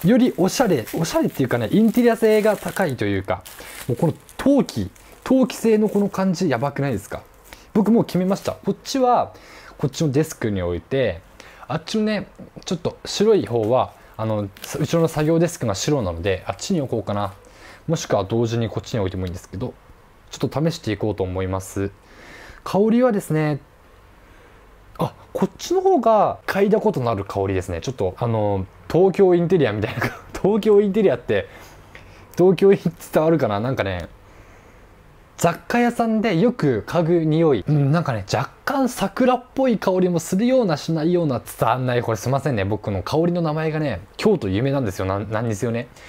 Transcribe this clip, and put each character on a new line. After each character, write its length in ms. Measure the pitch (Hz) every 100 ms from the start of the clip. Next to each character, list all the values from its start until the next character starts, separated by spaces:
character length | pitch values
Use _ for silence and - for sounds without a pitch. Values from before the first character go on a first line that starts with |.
よ 140 | 165 247
り 160 | 247 -
お 120 | 185
し 100 | -
ゃ 60 | 262
れ、 180 | 156 107
お 120 | - 165
し 100 | 330
ゃ 60 |
れ 60 | 240
っ 40 |
て 100 | -
い 40 | 131
う 20 |
か 80 | 120
ね、 120 | 107
イ 100 | 180
ン 100 | 220
テ 120 | 220
リ 80 | 233
ア 40 | 226
性 280 | 220 214
が 140 | 208 202
高 280 | 190 - 185
い 100 | 123
と 100 | 104
い 120 | 98
う 60 |
か、 200 | 95 95 - - - - -
も 80 | 120
う 20 |
こ 100 | 165
の 60 | - - -
陶 260 | 262 285
器、 280 | - - 98 - - -
陶 240 | - 262 254
器 80 | -
製 220 | 226 214
の 100 | 214
こ 100 | 202
の 100 | 202
感 240 | 196 190
じ、 160 | 170 180
や 80 | 127
ば 120 | 139
く 100 | 135
な 80 | 139
い 20 |
で 80 | 107
す 100 | -
か？ 120 | - - - - - -
僕 180 | - 202
も 100 | 226
う 40 | 170
決 120 | 175
め 60 | 185
ま 100 | 196
し 60 |
た。 100 | -
こ 180 | - -
っ 40 | 196
ち 160 | - 269
は、 340 | 247 233 113 - - - - -
こ 100 | 143
っ 20 |
ち 140 | -
の 80 | 160
デ 120 | 131
ス 140 | 156 -
ク 140 | 113
に 100 | 98
置 140 | 87 87
い 60 |
て、 400 | - 135 120 85 - - - - -
あ 80 | 151
っ 60 |
ち 140 | - 220
の 60 |
ね、 240 | 214 208 - - - -
ち 100 | -
ょ 20 | 175
っ 20 |
と 200 | - - -
白 280 | - 208
い 140 | 202 104
方 240 | 117 107
は、 220 | 123 101 - - -
あ 80 | 110
の、 220 | 107 101 - - -
後 160 | 147 170
ろ 60 |
の 60 | 165
作 180 | - 151
業 140 | 165
デ 80 | 170
ス 120 | -
ク 60 | 120
が 80 |
白 300 | 95 - 147
な 80 | 95
の 100 | 85
で、 220 | 92 92 -
あ 60 |
っ 40 | -
ち 160 | -
に 80 | 185
置 80 | 131
こ 100 | 117
う 40 |
か 120 | 104 104
な。 180 | 101 - - - - - -
も 80 | 160
し 100 | -
く 100 | 127
は 80 |
同 220 | 98 117 117
時 140 | 117
に 100 | 113
こ 120 | -
っ 60 | -
ち 60 |
に 60 | 120
置 80 | 95
い 40 |
て 60 | 95
も 80 | 92
い 40 |
い 20 |
ん 20 |
で 60 | 85
す 100 | -
け 80 | 92
ど、 160 | 123 - - - - _ -
ち 140 | -
ょ 40 | 127
っ 20 |
と 140 | 131
試 80 | 160
し 60 | 160
て 140 | -
い 60 | 101
こ 140 | 110
う 40 | 98
と 80 |
思 200 | 92 90
い 40 | 95
ま 120 | 95
す。 280 | 92 - 98 - - - - - - -
香 160 | - 180 220
り 100 | 233
は 100 | 254
で 80 | 208
す 120 | -
ね、 280 | 156 151 143 - - - - - - - - - - - - - -
あ、 140 | 165 - -
こ 140 | - 196
っ 20 | -
ち 160 | -
の 80 | 359
方 180 | 381 359
が 380 | 226 214 165 - -
嗅 200 | 190 208
い 40 |
だ 100 | 208
こ 120 | 196
と 80 | 170
の 120 | 120
あ 40 | 107
る 100 | 101
香 160 | 101 98
り 60 | 95
で 60 |
す 60 | 90
ね。 120 | 85
ち 80 | -
ょ 20 |
っ 40 | -
と、 200 | 95 -
あ 100 | 120
の、 380 | 113 104 98 95 - -
東 200 | 160 190
京 240 | 185 190 175
イ 60 |
ン 60 | 170
テ 100 | 180
リ 100 | 127
ア 60 |
み 80 | 107
た 80 | 101
い 40 | -
な、 40 | 233 -
<laughs> 180 | - -
東 220 | 180 214
京 180 | 214 202
イ 60 | 208
ン 60 |
テ 100 | 190
リ 80 | 190
ア 40 | 127
っ 40 |
て、 280 | - 104 - - - - - - - - - -
東 180 | 175 185
京 160 | 196
イ 40 | 196
ン 40 |
っ 20 |
て 100 | 170 - -
伝 120 | -
わ 60 | 156
る 80 | 165
か 100 | 123
な？ 120 | 101
な 120 | 117
ん 40 | 98
か 80 |
ね、 240 | 98 90 80 - - - - - - - - - - - - -
雑 220 | 170 170 -
貨 120 | 240
屋 120 | 240
さ 160 | 240 226
ん 140 | 220
で 160 | 226 170
よ 160 | 233
く 320 | 240 147 113 -
嗅 160 | 165
ぐ 220 | 160 175 160
匂 300 | 156 165 123
い。 100 | -
う 40 |
ん、 180 | 151 139
な 100 | 160
ん 20 | 160
か 80 |
ね、 120 | 113 95
若 180 | 107 123 -
干 240 | - 269 262
桜 460 | - 196 - 254
っ 100 | 254 -
ぽ 140 | - 269
い 100 | 214
香 140 | - 185
り 80 | 185
も 120 | 170
す 180 | - 190
る 100 | 240
よ 140 | 262
う 40 | 220
な、 120 | 151
し 160 | -
な 100 | 160
い 80 | 156
よ 120 | 175
う 40 | 160
な、 140 | 120
伝 260 | - - 120
わ 80 | 123
ん 100 | 127
な 100 | 120
い。 60 |
こ 80 | 120
れ 60 | 113
す 120 | -
い 20 |
ま 80 | 135
せ 120 | 156
ん 40 | 117
ね。 80 |
僕 260 | 98 107 -
の 140 | 98
香 140 | - 151 170
り 60 |
の 80 | 175
名 100 | 165
前 200 | 151 160
が 80 | 156
ね、 200 | 151 92 - -
今 140 | 220 202
日 40 |
と 80 | 101
夢 240 | 95 135
な 80 | 139
ん 60 | 120
で 60 |
す 80 | 92
よ。 60 | 95
な-、 140 | 98
な 220 | 104 107
ん 80 | 120
で 60 | 104
す 100 | 120
よ 60 |
ね。 160 | 117 120 -